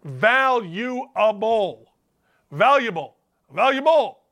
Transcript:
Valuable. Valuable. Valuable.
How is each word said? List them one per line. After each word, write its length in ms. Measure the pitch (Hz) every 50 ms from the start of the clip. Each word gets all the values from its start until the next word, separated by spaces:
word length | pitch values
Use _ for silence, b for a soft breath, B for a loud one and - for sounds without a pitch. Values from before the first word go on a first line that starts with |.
| _
Valuable. 1900 | 156 135 127 139 214 240 262 269 269 262 247 220 175 160 185 233 254 254 247 254 254 _ - 208 220 214 202 202 220 233 220 208 180 131 110 - _ _ _ _ _ _ _ _ _ _ _ _ _
Valuable. 640 | - 143 196 247 277 277 254 233 190 165 143 120 _ _ _ _ _ _ _ _ 135
Valuable. 680 | 151 214 262 269 262 269 302 330 311 254 208 - _ _ _